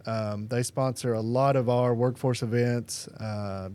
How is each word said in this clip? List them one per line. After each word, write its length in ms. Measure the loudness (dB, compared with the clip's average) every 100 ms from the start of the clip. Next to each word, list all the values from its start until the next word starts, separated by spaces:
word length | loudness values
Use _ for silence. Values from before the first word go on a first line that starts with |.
| -4
Um, 420 | -4 -2 -4 -2
they 160 | -2
sponsor 500 | -2 0 -2 -2 -2
a 60 | 0
lot 340 | 0 4 4
of 140 | 4 4
our 260 | 4 4
workforce 480 | 4 2 2 0 0
events, 640 | 0 2 2 0 -4 -10 -12
uh, 640 | -10 -8 -6 -6 -6 -8